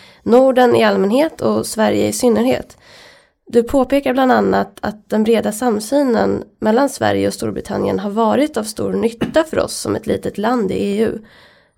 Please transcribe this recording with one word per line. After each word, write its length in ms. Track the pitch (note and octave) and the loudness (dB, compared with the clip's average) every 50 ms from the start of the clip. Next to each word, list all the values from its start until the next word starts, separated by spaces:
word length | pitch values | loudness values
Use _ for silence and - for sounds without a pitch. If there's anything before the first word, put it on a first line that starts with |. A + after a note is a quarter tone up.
| - - - _ | -20 -20 -20 _
Norden 540 | - G3+ A3+ B3+ C4 C4+ B3 B3+ B3 A#3+ A#3 | 0 4 4 6 6 6 4 4 4 4 4
i 80 | A3+ A3+ | 4 4
allmänhet 560 | G#3+ G3+ G3 F#3+ G3+ A3+ C4+ D#4 D#4+ - - | 2 2 2 0 2 2 2 0 0 -2 -2
och 260 | - A3 G#3+ G#3+ A3 | -2 -2 0 -2 -4
Sverige 420 | - - G#3+ G#3+ G#3 G#3+ G#3 G#3 G#3+ | -4 -2 -2 0 0 0 0 -2 -2
i 40 | |
synnerhet. 680 | G#3+ - B3+ A#3+ A3 G#3 A#3 C4 - - - - - _ _ - - - - - - _ _ _ _ _ _ | -2 0 2 2 2 2 2 0 0 -2 -4 -10 -20 _ _ -20 -20 -20 -20 -20 -20 _ _ _ _ _ _
Du 160 | - - A#3+ | -2 0 0
påpekar 500 | A#3 A#3 - C#4 B3+ C4 C#4 C#4+ C#4 C4+ | 2 2 0 0 0 2 0 0 0 0
bland 200 | B3 C4+ C4 B3+ | 0 2 2 4
annat 460 | A#3+ G#3+ G3+ G3 F#3+ G3 - - - - | 4 4 2 2 0 0 -2 -4 -8 -8
att 300 | - G#3 G#3 - _ - | -8 -8 -8 -10 _ -4
den 140 | G#3 A3 G#3+ | -2 0 2
breda 280 | A3 A3+ G#3+ G3+ G#3 | 2 2 0 0 -2
samsynen 880 | G#3+ - B3+ B3 G#3+ G#3+ G#3+ - C4+ D4 C#4+ B3+ A3+ G#3+ G3 G3 - - - - _ _ | -4 -2 -2 -2 -2 -2 -2 -2 0 0 2 2 2 2 2 0 -2 -4 -6 -10 _ _
mellan 280 | G#3+ G#3+ A3 B3 C#4+ C#4 | -2 0 2 2 2 0
Sverige 380 | - - A3+ G#3 G3+ G3 G3 | 0 -2 0 0 0 0 0
och 80 | G3+ G3 | -2 -2
Storbritannien 640 | - A3+ G#3+ G3 - - - G3+ G3+ G3+ G3 G3 F#3+ | -4 -6 -6 -6 -8 -8 -6 -4 -4 -2 -2 -2 -4
har 120 | G#3 G#3 | -4 -4
varit 460 | G3+ A3+ A3+ G#3+ G#3 A#3+ D4 G3+ - | -2 0 0 2 2 0 0 -2 -2
av 80 | A3 G#3+ | -6 -6
stor 280 | G#3+ - - G#3 G3 | -6 -6 -6 -6 -4
nytta 520 | F#3 G3 G#3 A3+ A3+ - - - - D#4 E4 | -2 -2 -2 -2 -2 -4 -6 -2 0 0 -2
för 140 | - - - | 0 -2 -2
oss 180 | - A3 - | -2 -4 -6
som 200 | - - - G3+ | -6 -6 -4 -4
ett 100 | A3 G#3+ | -4 -4
litet 320 | G#3 G#3+ F#3+ G3 F#3+ - - | -4 -4 -4 -6 -8 -8 -4
land 320 | G3+ A3+ B3+ B3 G3+ F#3 | -4 -2 -2 -2 -2 -4
i 40 | F#3+ | -4
E 280 | F#3+ G3 G3+ G3 G#3 | -4 -4 -4 -2 -2
U. 160 | A3+ - - G#3+ - - - - - - _ _ _ _ _ | -2 -2 -4 -6 -12 -18 -20 -20 -20 -20 _ _ _ _ _